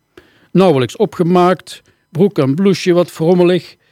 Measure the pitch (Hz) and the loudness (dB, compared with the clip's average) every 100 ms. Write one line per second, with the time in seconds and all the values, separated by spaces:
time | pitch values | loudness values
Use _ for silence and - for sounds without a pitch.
0 | _ _ _ _ _ 170 190 135 120 - | _ _ _ _ _ 0 2 2 -2 -4
1 | 208 - 170 180 180 185 - - _ _ | -4 -2 0 2 2 0 -6 -20 _ _
2 | _ 143 196 - 135 151 196 180 185 175 | _ -2 -2 0 -2 0 0 0 0 0
3 | 175 - 160 180 175 180 - _ _ | -2 -4 0 2 2 0 -6 _ _